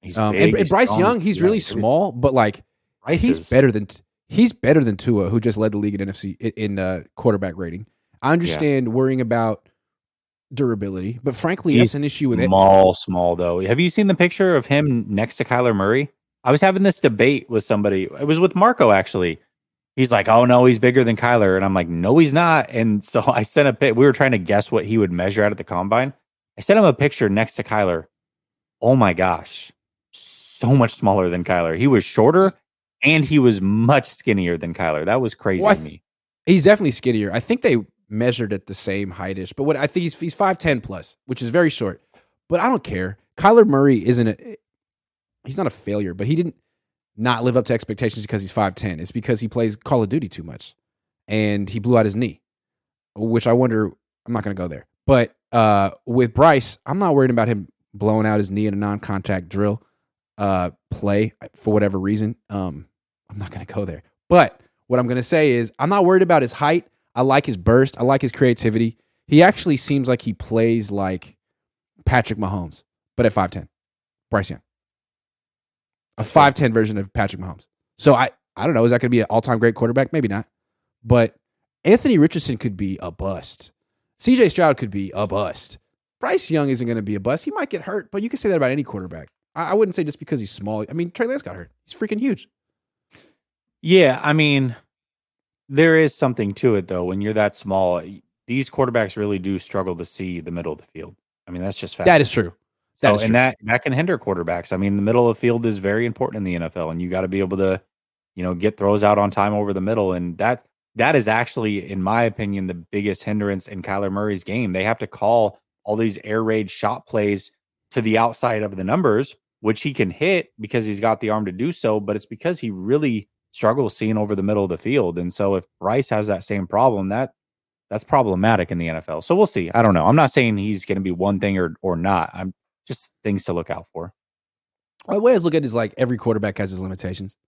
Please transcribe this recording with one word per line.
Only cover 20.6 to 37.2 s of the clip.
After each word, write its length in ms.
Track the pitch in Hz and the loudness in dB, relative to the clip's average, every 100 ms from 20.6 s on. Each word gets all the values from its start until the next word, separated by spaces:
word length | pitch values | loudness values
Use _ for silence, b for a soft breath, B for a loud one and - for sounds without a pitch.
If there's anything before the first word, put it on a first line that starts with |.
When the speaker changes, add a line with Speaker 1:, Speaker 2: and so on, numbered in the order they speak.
Speaker 1:
he's 140 | 127 117 | 6 6
bigger 240 | 127 127 | 4 4
than 120 | 117 113 | 2 2
Kyler." 380 | 120 120 101 | 2 4 4
And 100 | 95 | 4
I'm 100 | 98 | 2
like, 140 | 95 85 | 0 -2
"No, 300 | 85 92 143 | -2 2 4
he's 140 | 156 | 4
not." 360 | 143 170 156 - | 4 4 2 0
And 340 | 120 113 104 | -2 0 0
so 180 | - 120 | 0 -2
<laughs> 40 | - | 0
I 160 | 120 | 0
sent 240 | 107 - 143 | 0 2 2
a 40 | |
pic. 220 | 117 139 | 4 0
We 100 | 113 | 6
were 80 | 139 | 4
trying 200 | 123 135 | 6 2
to 60 | 113 | 2
guess 340 | 85 104 - | 2 0 2
what 120 | 113 | -2
he 140 | 104 113 | 0 0
would 140 | 98 | 0
measure 320 | 87 92 101 | 0 -2 2
out 80 | 104 | 0
at 60 | 104 | 0
the 60 | |
combine. 480 | - 87 98 113 135 - _ _ _ - | -8 -6 0 0 0 -6 _ _ _ -14
I 20 | |
sent 180 | - 208 | 2 4
him 60 | |
a 80 | 196 | 6
picture 360 | 127 139 - 107 | 4 0 0 0
next 260 | 101 110 - | 2 0 -4
to 60 | |
Kyler. 440 | - 107 98 82 80 _ _ _ _ _ _ _ | -4 -2 0 -2 -6 _ _ _ _ _ _ _
Oh, 160 | 117 131 | 2 4
my 160 | 107 | 4
gosh. 560 | 85 92 82 - - - _ _ _ _ | 2 0 -2 -6 -18 -18 _ _ _ _
So 640 | - - - - - 117 135 | -16 -14 -14 -14 -6 2 2
much 160 | 117 | 2
smaller 340 | - 107 98 90 | 0 0 2 0
than 120 | 87 | -2
Kyler. 320 | 87 90 82 80 | -2 0 0 0
He 80 | 131 | 4
was 180 | 123 | 2
shorter, 480 | - - 113 170 190 - _ _ _ _ | 2 4 4 6 2 0 _ _ _ _
and 220 | 135 156 | 2 2
he 140 | 147 151 | 4 4
was 220 | 127 101 | 4 4
much 460 | 95 107 117 143 - | 0 2 4 2 0
skinnier 500 | - - 101 87 85 | -8 -2 0 0 -2
than 160 | 85 | -6
Kyler. 300 | 82 85 76 | -6 -4 -2
That 160 | 85 120 | -2 -2
was 140 | 120 | -2
crazy 280 | - 107 98 | -4 -2 0
Speaker 2:
Well, 100 | 202 | 2
I 20 | |
Speaker 1:
to 60 | 196 | 2
Speaker 2:
th-, 120 | 78 | -2
Speaker 1:
me. 100 | 80 _ _ _ _ - | -16 _ _ _ _ 2
Speaker 2:
he's 180 | 185 | 4
definitely 260 | 156 208 180 | 6 4 2
skinnier. 400 | 120 123 113 | -2 0 0